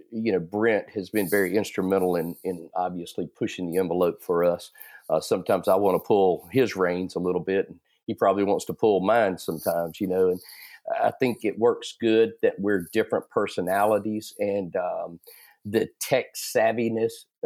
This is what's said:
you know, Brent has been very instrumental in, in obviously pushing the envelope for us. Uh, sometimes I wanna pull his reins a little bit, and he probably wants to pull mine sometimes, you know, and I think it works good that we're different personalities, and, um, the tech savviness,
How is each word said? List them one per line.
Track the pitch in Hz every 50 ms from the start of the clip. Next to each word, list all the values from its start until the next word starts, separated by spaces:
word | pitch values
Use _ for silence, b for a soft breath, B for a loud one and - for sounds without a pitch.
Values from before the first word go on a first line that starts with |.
| - -
you | - 110 113 113
know, | 95 90
Brent | 80 85 101 104 113 117 107 98 - -
has | - 107 92 -
been | - 107 98 80
very | 101 101 95 87 92
instrumental | 107 101 - - 101 95 92 98 95 92 90 87
in, | 85 82 85 82 - -
in | 92 90 85 82 78 -
obviously | 90 90 90 90 87 85 - - - 87
pushing | 73 _ - 117 101 - - 90 85
the | 82 92
envelope | 92 80 85 90 90 85 82 -
for | - - 87 85 87
us. | 87 87 87 - - B B B B B B B B
Uh, | 123 123
sometimes | - - 117 92 - - 101 90 -
I | 101 92
wanna | 98 101 95 92 -
pull | - - 110 98 95 92 82 - - -
his | - 135 123 101 -
reins | 92 92 87 90 90 92 87 -
a | 87
little | 90 90 87 87
bit, | 80 95 95 98 - -
and | - - _ _ _ _ _
he | - 104
probably | - 113 98 95 101 101
wants | 98 95 90 -
to | - 87
pull | - 117 110 101 92
mine | 92 101 113 120 107 95 90
sometimes, | - - - 82 80 - 92 85 85 85 82 - -
you | 101
know, | 92 92 95 92 -
and | 90 90 B B B B B B B B B - - -
I | 113 117
think | - - 131 123 110 - 110
it | 101 -
works | 104 113 120 - - - - - -
good | 117 113 110 113 113 113 - -
that | 113 104 - -
we're | 98 104 104 92 85 -
different | - 110 107 - 117 - - _
personalities, | - 110 101 98 - 95 87 90 95 101 104 110 107 101 104 110 107 107 107 - -
and, | - 104 101 98 101 92 85 87
um, | 92 87 87 87 87 85 85 85 - B B B B B B B B B
the | 104 104 110 90 - _ -
tech | - - 139 123 - - -
savviness, | - - - - 123 110 113 113 120 117 113 113 113 113 113 - - - _ _ - -